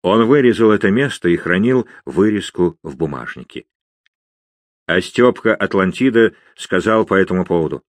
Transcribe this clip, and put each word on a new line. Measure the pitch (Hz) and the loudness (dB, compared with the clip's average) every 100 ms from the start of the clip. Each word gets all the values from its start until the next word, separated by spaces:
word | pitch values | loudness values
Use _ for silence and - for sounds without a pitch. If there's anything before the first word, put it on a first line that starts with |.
Он | 87 110 113 | 0 0 4
вырезал | 147 123 104 113 | 4 4 4 2
это | 104 101 | 4 2
место | 110 139 - 90 | 0 -2 -2 -2
и | |
хранил | 85 85 90 117 131 - - | -2 0 0 2 0 -2 -14
вырезку | - 71 104 104 - - 87 80 | -6 0 0 0 -6 -2 -2 -2
в | 80 | -16
бумажнике. | 69 80 65 64 64 62 62 - _ _ _ _ _ _ _ _ _ _ _ | -8 -8 -6 -12 -14 -16 -18 -18 _ _ _ _ _ _ _ _ _ _ _
А | - 87 | -4 -4
Стёпка | - - 123 120 110 | -2 2 2 2 -2
Атлантида | - 98 98 95 - 131 117 110 _ _ | -2 0 0 0 0 0 2 0 _ _
сказал | _ - 92 101 110 | _ -4 -2 0 0
по | 104 | 0
этому | 98 90 92 | 0 0 -2
поводу | 90 87 78 71 | -2 -2 -2 -8